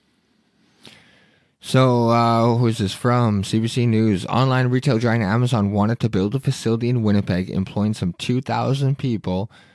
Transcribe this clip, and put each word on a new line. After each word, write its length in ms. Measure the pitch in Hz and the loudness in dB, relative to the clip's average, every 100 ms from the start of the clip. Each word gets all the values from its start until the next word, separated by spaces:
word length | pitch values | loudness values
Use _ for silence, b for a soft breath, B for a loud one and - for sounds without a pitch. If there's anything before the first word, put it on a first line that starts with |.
| b b b b b b b b b b b b b b b b | b b b b b b b b b b b b b b b b
So, 500 | - 131 131 120 117 | -2 2 4 2 2
uh, 460 | 117 117 113 117 117 | 2 2 2 2 2
who 120 | 120 | 0
is 100 | 110 | 0
this 160 | 98 | -4
from? 480 | - 123 123 117 101 | -2 0 2 2 0
C 160 | 95 113 | -2 -2
B 80 | 113 | -2
C 180 | 127 | 0
News. 400 | 120 110 110 92 - | 2 2 2 0 0
Online 420 | 117 131 127 127 | 0 2 2 0
retail 300 | 127 143 113 | 0 0 0
giant 260 | 120 117 | 2 0
Amazon 480 | 98 113 123 120 101 | 0 0 0 0 0
wanted 260 | 104 104 117 | 0 0 0
to 80 | 113 | -2
build 280 | 104 101 131 | 0 -2 -2
a 40 | |
facility 480 | 139 131 113 113 120 | -2 -2 -2 -2 0
in 140 | 123 | 0
Winnipeg, 480 | 107 101 95 90 92 | 2 0 0 -2 -2
employing 440 | - 92 - 107 | -4 -4 -2 -2
some 180 | 110 90 | -2 -4
two 280 | - - 123 | -4 -4 -4
thousand 560 | 131 117 117 135 139 139 | -2 -2 -2 0 -2 -2
people, 540 | 131 110 92 92 107 B B | -2 -4 -2 -4 -4 B B